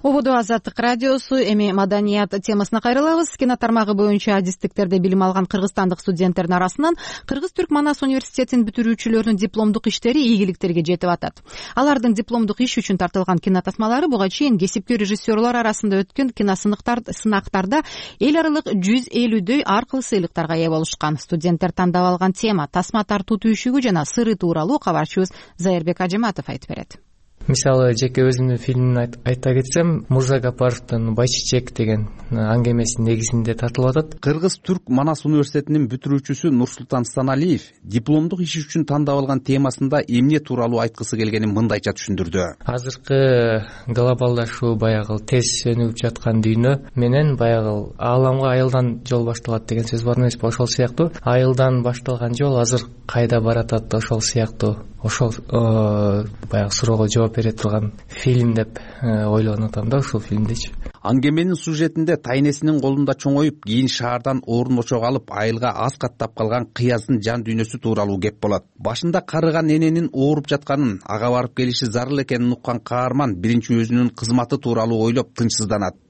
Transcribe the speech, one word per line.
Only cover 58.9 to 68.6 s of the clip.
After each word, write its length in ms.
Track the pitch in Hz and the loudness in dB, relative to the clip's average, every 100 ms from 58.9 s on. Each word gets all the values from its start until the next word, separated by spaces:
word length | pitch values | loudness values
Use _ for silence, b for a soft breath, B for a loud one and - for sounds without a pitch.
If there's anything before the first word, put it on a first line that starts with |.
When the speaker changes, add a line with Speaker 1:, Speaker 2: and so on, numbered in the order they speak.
| - | -6
Speaker 2:
э, 240 | 120 107 107 | -2 0 2
ойлонуп 440 | 107 110 104 110 | 2 2 0 -2
атам 180 | 107 107 | -2 0
да 80 | 135 | 0
ушул 220 | 135 110 | 0 -4
фильмдичи. 520 | - 107 107 113 - - B B | -2 -2 0 -2 -6 -8 B B
Speaker 3:
Аңгеменин 520 | 101 131 143 160 175 | 0 2 2 2 0
сюжетинде 640 | 170 - 151 160 165 160 160 | -2 -2 0 0 0 0 0
тайнесинин 640 | - 135 147 143 151 151 | 0 2 2 2 0 2
колунда 320 | 135 139 139 | 2 0 0
чоңоюп, 500 | 135 143 139 151 147 104 | 0 0 2 2 -2 -2
кийин 220 | 113 131 | 0 0
шаардан 540 | - 120 123 135 131 - | -2 -4 -2 -2 -4 -2
орун 320 | 117 123 123 | -2 2 0
очого 280 | 117 123 120 | 0 0 0
алып, 240 | 135 - | -2 -4
айылга 380 | 101 110 113 123 | -4 -2 0 -2
аз 300 | - 117 - | -2 -4 -4
каттап 360 | 123 - 113 | -8 -6 -8
калган 320 | - 110 120 110 | -4 -2 -2 -4
Кыяздын 480 | - 120 120 - 120 | -2 0 0 0 -2
жан 220 | 104 120 | 0 -4
дүйнөсү 340 | 110 113 110 123 | -4 -4 -4 -4
тууралуу 400 | 113 107 101 98 | -2 0 0 0
кеп 220 | 104 - | -4 -2
болот. 240 | 104 95 | -2 -2